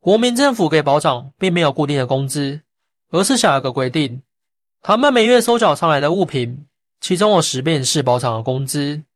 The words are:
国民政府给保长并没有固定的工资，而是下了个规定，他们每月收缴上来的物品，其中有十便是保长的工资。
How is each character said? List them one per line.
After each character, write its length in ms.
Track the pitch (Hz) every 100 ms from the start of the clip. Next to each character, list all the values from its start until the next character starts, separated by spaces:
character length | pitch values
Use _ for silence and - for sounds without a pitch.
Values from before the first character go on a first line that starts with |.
国 180 | - 214
民 180 | 247 240
政 180 | 285
府 140 | 233 165
给 140 | 156
保 180 | 143 147
长 320 | 156 123 135 _
并 140 | 190
没 80 | 175
有 120 | 156
固 140 | 139 143
定 100 | 143
的 100 | 127
工 220 | 135 135
资， 320 | 147 139 147 _ _ _ _ _
而 140 | 165
是 120 | 196 262
下 160 | 214
了 80 | 139
个 120 | 131
规 160 | 123 127
定， 340 | 156 139 123 _ _ _ _ _ _
他 140 | - 214
们 160 | 285
每 120 | 247
月 160 | 220 247
收 180 | 226 233
缴 160 | 214
上 140 | 143 170
来 100 | 147
的 140 | 143
物 120 | 180
品， 420 | 165 139 120 127 - _ _ _
其 160 | - 180
中 160 | 214
有 80 | 190
十 200 | - 131
便 200 | 143 156
是 200 | 127 160
保 160 | 127 123
长 160 | 123
的 80 | 110
工 240 | 113 131 135
资。 360 | 147 143 151 151